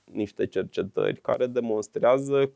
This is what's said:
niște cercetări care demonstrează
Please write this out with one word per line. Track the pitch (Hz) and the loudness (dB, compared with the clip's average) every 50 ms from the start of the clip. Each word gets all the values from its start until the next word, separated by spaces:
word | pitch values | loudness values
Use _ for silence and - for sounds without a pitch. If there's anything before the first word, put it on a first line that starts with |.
| _ | _
niște | - - 107 107 104 - - 107 | -10 -6 -4 -4 -4 -2 -4 -4
cercetări | - - 95 92 - - 95 98 98 - - 98 98 98 - | -2 -2 -4 -4 -2 -4 -4 -4 -2 -2 0 0 0 -2 -2
care | - - 120 123 127 | -2 -2 0 0 0
demonstrează | 123 123 123 120 117 107 107 107 - - 107 110 117 127 135 139 139 139 139 139 135 - | 0 0 -2 -2 0 -2 -2 -4 -4 -4 2 4 4 4 4 2 0 2 2 2 0 -2